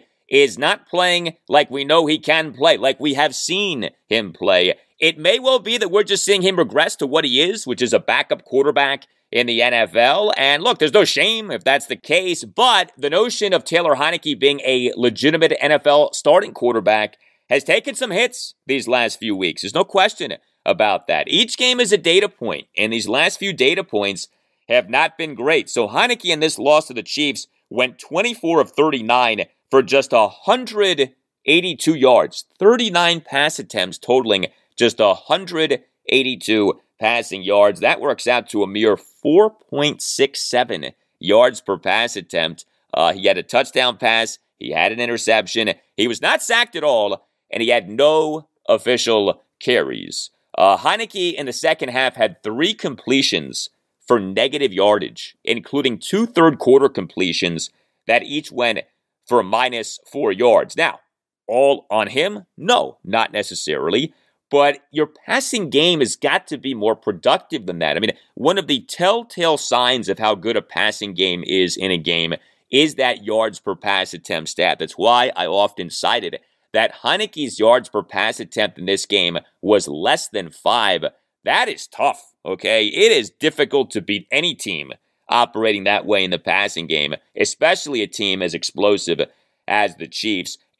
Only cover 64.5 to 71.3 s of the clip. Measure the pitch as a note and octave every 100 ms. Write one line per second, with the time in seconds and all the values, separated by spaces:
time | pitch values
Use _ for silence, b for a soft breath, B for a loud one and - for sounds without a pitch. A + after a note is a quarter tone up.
64.5 | C#3+ C#3+ C#3+ _ D3 D3+ _ - B3+ C4+
65.5 | A#3+ D#3 C#3 E3+ D#3+ A2+ - C#3 E3+ -
66.5 | C#3 C3+ A#2 G#2+ G#2+ A2 F2 B2 E3 -
67.5 | D3 F#2 E2+ D#2 D#2+ G#2 - b b C#3
68.5 | F#3+ D3+ C3 - - F3+ A#3 A#3 F3+ E3+
69.5 | D3 - B2 B2 B2+ F#2+ F#2+ G#2+ G2+ A2
70.5 | G#2+ - E2+ G#2+ - G2+ F2+ F#2+